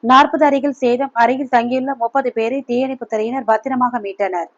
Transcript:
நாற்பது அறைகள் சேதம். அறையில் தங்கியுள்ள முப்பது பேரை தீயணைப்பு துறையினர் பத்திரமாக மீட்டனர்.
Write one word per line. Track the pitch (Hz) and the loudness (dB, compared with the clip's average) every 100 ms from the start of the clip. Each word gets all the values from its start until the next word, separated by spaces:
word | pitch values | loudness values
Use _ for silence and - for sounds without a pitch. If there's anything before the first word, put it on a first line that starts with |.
| 233 | 6
நாற்பது | 262 285 302 294 | 6 6 4 2
அறைகள் | 277 277 269 | 2 -2 -2
சேதம். | 247 240 269 - | 0 0 -2 0
அறையில் | 233 262 269 | 0 0 0
தங்கியுள்ள | 247 233 262 262 254 | 0 0 -2 -4 -4
முப்பது | 233 277 254 233 | -2 -2 -2 -2
பேரை | 226 269 262 | -2 -4 -4
தீயணைப்பு | 240 262 262 220 | -2 -2 -6 -6
துறையினர் | 220 220 262 220 | -4 -4 -4 -2
பத்திரமாக | 220 262 254 247 240 | -2 0 -2 -2 -2
மீட்டனர். | 202 190 196 185 165 | -8 -4 -4 -4 -8